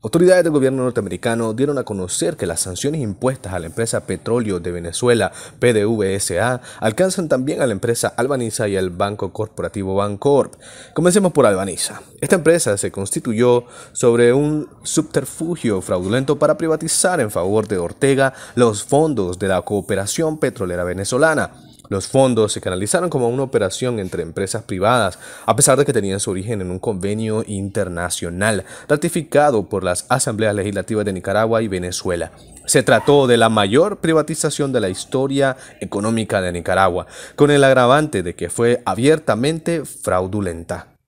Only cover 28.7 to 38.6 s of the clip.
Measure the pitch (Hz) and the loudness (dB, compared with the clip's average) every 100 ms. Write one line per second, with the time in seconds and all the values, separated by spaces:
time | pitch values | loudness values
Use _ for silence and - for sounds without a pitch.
28.7 | - - 151 170 180 147 139 147 113 90 | -18 -2 0 0 -4 0 4 4 2 0
29.7 | 98 92 90 - 131 131 107 110 104 98 | -2 -2 -4 -2 -2 0 0 0 0 -2
30.7 | 98 90 107 101 92 98 101 113 113 113 | -4 -4 -2 -2 -4 -2 0 2 0 0
31.7 | 95 90 90 95 87 82 - - - - | -4 -6 -6 -4 -4 -6 -12 -20 -16 0
32.7 | 139 113 113 - 143 131 117 113 110 101 | 2 4 4 6 4 6 6 6 4 4
33.7 | 127 196 196 160 160 151 160 156 - 143 | 4 2 0 0 2 0 -4 -4 -2 -2
34.7 | 127 98 95 - 131 135 139 135 127 - | 0 -2 -4 -4 -2 -2 0 0 -2 -14
35.7 | - 95 98 107 113 107 104 92 87 85 | -14 -8 -4 -2 -2 0 -2 -2 -4 -2
36.7 | 92 95 87 80 - - - 147 143 135 | 2 2 0 -8 -16 -18 2 4 6 6
37.7 | 131 123 143 151 101 90 - 85 - | 6 6 4 2 -2 -4 -6 -8 0